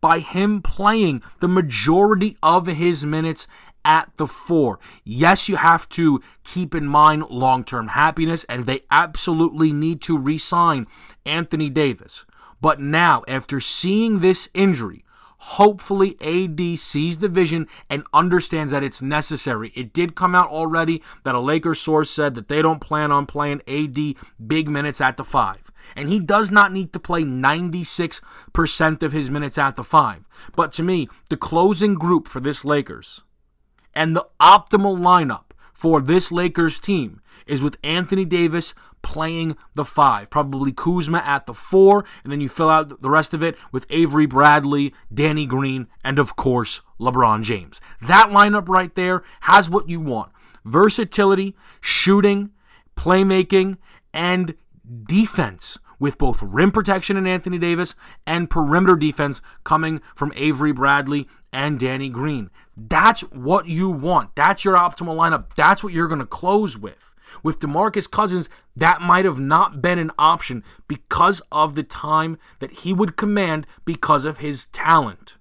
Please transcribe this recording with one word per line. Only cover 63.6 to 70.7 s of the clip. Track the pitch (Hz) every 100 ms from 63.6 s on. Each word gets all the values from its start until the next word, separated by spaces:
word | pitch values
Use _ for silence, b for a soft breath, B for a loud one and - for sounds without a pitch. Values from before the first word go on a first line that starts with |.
| 170
you | 165 190
want. | 156 151 170 107 -
That's | 160 196 196
your | 185
optimal | 175 - 175 160
lineup. | 165 156 - -
That's | 156 196
what | 208
you're | 165 170
gonna | 156 127
close | - 180 208 208 117
with. | 101 - _ _ B B
With | 160 151
DeMarcus | 151 151 214 202 -
Cousins, | - 208 180 156 b b -
that | 160 165
might | 175 180 190
have | 135
not | 135 160 214 143
been | 175 180
an | 160 -
option | 156 170 - 123 b